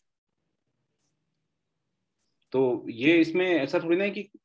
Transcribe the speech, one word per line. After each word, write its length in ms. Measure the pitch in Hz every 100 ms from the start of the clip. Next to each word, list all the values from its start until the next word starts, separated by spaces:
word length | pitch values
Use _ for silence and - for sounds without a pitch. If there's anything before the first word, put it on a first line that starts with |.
| _ _ _ _ _ _ _ _ _ _ _ _ _ _ _ _ _ _ _ _ _ _ _ _ _
तो 340 | 131 131 117 -
ये 320 | 113 139 170
इसमें 240 | 156 175 185
ऐसा 340 | 165 139 175
थोड़ी 180 | 165 175
ना 60 |
है 80 | 202
कि 180 | 202 196 -